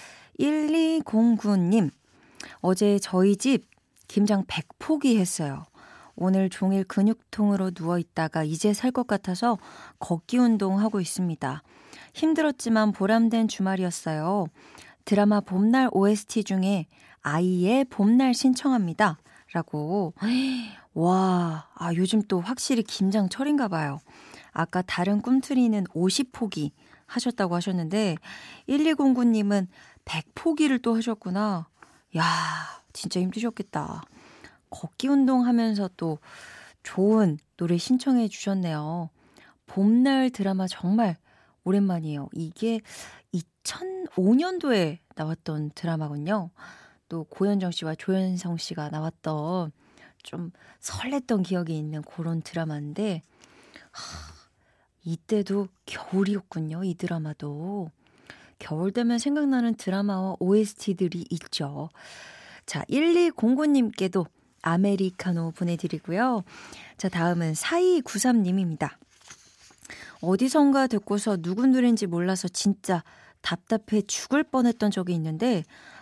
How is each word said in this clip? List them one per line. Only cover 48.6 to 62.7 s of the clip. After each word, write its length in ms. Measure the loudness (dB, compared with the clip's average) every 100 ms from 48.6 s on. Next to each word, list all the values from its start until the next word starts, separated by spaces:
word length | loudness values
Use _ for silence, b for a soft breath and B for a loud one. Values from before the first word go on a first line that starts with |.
| -6 -8 -8
나왔던 840 | -6 -6 -6 -6 -4 -4 -4 -6 b b b b b
좀 280 | -16 -12 -12 b b b
설렜던 640 | -12 -10 -6 -4 -2 -2
기억이 320 | 0 -2 -4 -6
있는 240 | -6 -8
그런 400 | -10 -8 -6 -6
드라마인데, 800 | -6 -6 -6 -6 -8 -6 -4 -6 B B B B B B B
하, 420 | B B B B B B B B B B _
이때도 640 | -10 -10 -4 -2 -2 -4 -4 _ -16
겨울이었군요, 960 | -16 -4 0 0 -2 -6 -8 -6 -6
이 120 | -6
드라마도. 960 | -4 -4 -4 -6 -8 -10 -10 -8 -8 -10 B B B B B B -20
겨울 320 | -8 -4 -2
되면 260 | 0 0 0
생각나는 580 | 0 0 2 2 0 -2
드라마와 600 | -2 -2 -2 -2 -4 -2
오에스티들이 840 | 2 2 2 -2 -6 -2 -2 -4 -6
있죠. 600 | -8 -8 -8 -8 -8 -12 B B B B B B B
자, 180 | -10